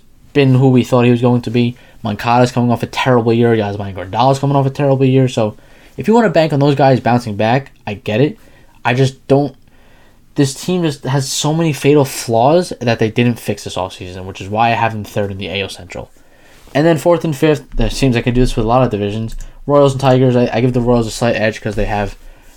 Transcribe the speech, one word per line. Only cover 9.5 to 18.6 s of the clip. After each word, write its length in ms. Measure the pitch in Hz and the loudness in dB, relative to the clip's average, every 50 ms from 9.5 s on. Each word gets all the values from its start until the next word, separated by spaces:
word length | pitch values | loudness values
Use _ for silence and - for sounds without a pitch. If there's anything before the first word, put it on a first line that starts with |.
| - - - _ _ - - - - - - - _ _ _ _ _ | -6 -12 -20 _ _ -20 -20 -20 -20 -20 -20 -20 _ _ _ _ _
This 180 | - 143 135 | -2 -2 -2
team 300 | - - - 180 185 180 | -4 -6 -6 -4 -2 -2
just 220 | 170 156 135 - - | -2 -4 -4 -6 -6
has 280 | 127 135 143 135 135 | -4 -2 -2 -2 -4
so 220 | - - - 147 156 | -4 -4 -4 -2 -2
many 180 | 165 170 160 | 0 0 -2
fatal 320 | 135 - - 139 147 147 135 | -2 0 2 4 4 4 2
flaws 680 | 135 - - - 120 113 113 120 139 165 180 175 - - - | 0 -2 -8 -6 -2 0 2 2 4 4 2 0 -2 -6 -6
that 160 | 123 120 113 - | -2 -2 0 0
they 120 | 113 110 | -2 -2
didn't 280 | - 123 120 123 117 - | 0 0 0 0 -2 -4
fix 260 | - - 101 - - | -6 -8 -8 -8 -10
this 120 | 98 - | -10 -8
offseason, 500 | 95 90 92 - - 95 90 90 95 92 | -8 -8 -8 -10 -12 -14 -14 -14 -14 -14
which 160 | 95 98 - | -14 -14 -14
is 80 | 98 95 | -10 -6
why 180 | 107 107 117 117 | -2 0 0 0
I 60 | 117 | 2
have 180 | 113 117 110 | 0 -2 -2
them 100 | 110 107 | -4 -6
third 280 | 101 - - 107 101 98 | -10 -8 -6 -4 -4 -4
in 80 | 98 95 | -6 -8
the 100 | 98 82 | -8 -8
A 140 | 92 101 | -6 -6
L 80 | 95 92 | -6 -8
Central. 400 | - - 90 - - - - - - - _ _ _ _ _ - - - - - - | -10 -14 -16 -16 -14 -14 -16 -16 -20 -20 _ _ _ _ _ -20 -20 -20 -16 -4 -2
And 120 | 143 156 | 0 2
then 120 | 170 165 139 | 2 2 2
fourth 260 | - 175 170 165 170 | 2 0 0 0 0
and 100 | 165 143 | -4 -2
fifth, 360 | - 156 156 147 135 - - | 0 0 0 0 0 -4 -4
there 180 | - - 113 101 | -2 -2 -2 -2
seems 260 | - - 135 135 113 | 0 0 0 0 0
I 60 | 120 | 0
can 140 | - 127 120 | 0 0 0
do 80 | 123 | 2
this 120 | 127 120 - | 2 2 0
with 120 | 123 | -2